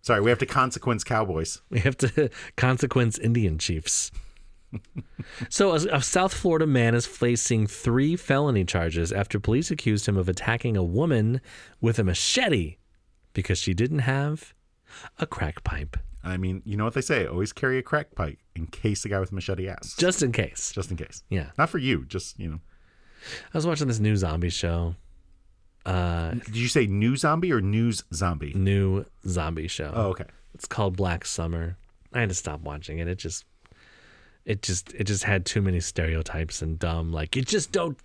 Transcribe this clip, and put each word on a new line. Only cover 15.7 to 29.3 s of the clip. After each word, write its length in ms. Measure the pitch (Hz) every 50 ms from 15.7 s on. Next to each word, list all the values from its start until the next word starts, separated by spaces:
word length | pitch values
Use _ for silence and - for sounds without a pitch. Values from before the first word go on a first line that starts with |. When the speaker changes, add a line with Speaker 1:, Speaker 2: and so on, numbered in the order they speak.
| - 76 76 71 - - - - - -
Speaker 1:
I 140 | - 90 92
mean, 260 | 92 95 92 92 92 -
you 120 | 110 101
know 80 | 104 107
what 100 | 117 -
they 60 | 151
say, 260 | 156 - 156 120 90
always 260 | - 143 127 101 -
carry 260 | - - - 131 127 131
a 40 |
crack 320 | 127 - - 151 143 _ -
pipe 240 | - 90 73 69 _ _ _ _
in 120 | 85 82 -
case 340 | - - - 110 101 -
the 60 | - 101
guy 100 | 98 95
with 120 | 95 92
the 40 | 104
machete 340 | 95 90 - 98 92 92 95
asks. 280 | 92 - - - -
Speaker 2:
Just 260 | - 175 180 180 -
in 80 | 147 127
case. 400 | 113 - 98 - - - - -
Speaker 1:
Just 200 | - 101 92 -
in 40 | 95
case. 280 | 82 - - - - - _
Speaker 2:
Yeah. 200 | - 92 73 69 - -
Speaker 1:
Not 100 | 151 -
for 100 | - 247
you, 260 | 127 135 117 76 64
just, 340 | 64 - 92 - - - -
you 100 | 90 82
know. 100 | 78 80 - - - - - - _ _ - - - - - - - - - -
Speaker 2:
I 60 | - 160
was 80 | 156
watching 220 | 175 160 147 147 131
this 100 | 117 110
new 160 | 104 107 107
zombie 340 | 101 92 80 76 82 87 87
show. 440 | 82 - - 85 85 85 85 85 85 - - - - - _ - - _ _ - _ _ _ - _ _ -
Uh, 460 | - 92 90 87 85 85 85 82 82 82
Speaker 1:
Did 220 | 120 - 110 107
you 120 | 113 120 120
say 180 | - 151 120
new 300 | 101 101 101 107 120 135
zombie 360 | 135 - 151 156 160 180 180
or 80 | 147 113
news 440 | 95 98 104 110 117 117 107 - - _ 82
zombie? 380 | 76 98 90 85 73 76 71 71
Speaker 2:
New 500 | 95 95 98 98 98 98 95 95 98 - - - - -
zombie 400 | 92